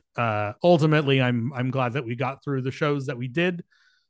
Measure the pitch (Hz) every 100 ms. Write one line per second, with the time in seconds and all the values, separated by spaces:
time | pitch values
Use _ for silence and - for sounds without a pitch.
0 | _ - 117 104 104 - 175 175 156 151
1 | 139 135 127 120 117 139 127 131 123 123
2 | 117 120 127 135 - 135 131 127 156 143
3 | 135 123 127 127 175 175 - _ _ _
4 | _